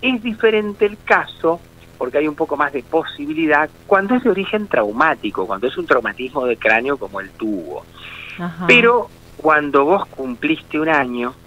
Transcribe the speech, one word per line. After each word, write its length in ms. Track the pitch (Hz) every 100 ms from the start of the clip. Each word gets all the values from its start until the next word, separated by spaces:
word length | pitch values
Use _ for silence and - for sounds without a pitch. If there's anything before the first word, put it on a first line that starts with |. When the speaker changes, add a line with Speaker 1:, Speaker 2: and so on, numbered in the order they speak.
Speaker 1:
Es 220 | 254 254
diferente 640 | 240 220 226 220 208 202 208
el 100 | 214
caso 560 | - 196 160 - 165 170 - - - -
porque 220 | 127 143
hay 100 | 151
un 60 |
poco 220 | 147 160 143
más 160 | 147
de 100 | 139
posibilidad 880 | 113 160 156 - 147 156 160 147 151 - -
cuando 300 | 196 196 247
es 80 |
de 60 | 247
origen 360 | 185 196 110 101
traumático, 800 | 127 107 107 160 135 107 101 92
cuando 200 | 95 120
es 80 | 147
un 80 | 170
traumatismo 580 | 139 113 101 127 147
de 120 | 127 117
cráneo 420 | 110 110 127 139
como 220 | 98 98
él 100 | 95
tuvo. 540 | - 110 101 76 71 - - - - - -
Speaker 2:
Ajá. 280 | 175 165 175
Speaker 1:
Pero 420 | 247 233 240 - - - -
cuando 460 | 156 151 147 139
vos 200 | 139 196 190
cumpliste 680 | - 131 120 147 156 - 151
un 100 | 156
año 460 | 156 127 120 120 127